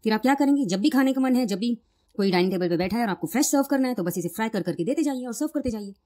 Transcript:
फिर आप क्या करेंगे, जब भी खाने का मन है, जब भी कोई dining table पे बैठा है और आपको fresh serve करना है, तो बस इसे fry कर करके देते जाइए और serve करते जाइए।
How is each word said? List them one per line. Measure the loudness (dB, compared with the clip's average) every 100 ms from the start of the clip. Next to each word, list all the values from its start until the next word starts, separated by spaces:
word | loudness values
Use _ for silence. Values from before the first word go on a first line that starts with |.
फिर | 0
आप | 0
क्या | 2
करेंगे, | 2 4 2 2
जब | 0
भी | 2
खाने | 4 2
का | 2
मन | 2 2
है, | 0
जब | -2
भी | -2 -4 _ _ _ -2
कोई | 2
dining | 4 2
table | 2 0
पे | 0
बैठा | -2 -2
है |
और | -2
आपको | -2 -2
fresh | 0 2
serve | 2 2
करना | 0 0
है, |
तो | -2
बस | -4 -2
इसे | -6
fry | -4 -4
कर | -2
करके | -4 -4
देते | -2 0
जाइए | -2 -2 -4
और |
serve | -2 -2
करते | -2 -4
जाइए। | -6 -10 -16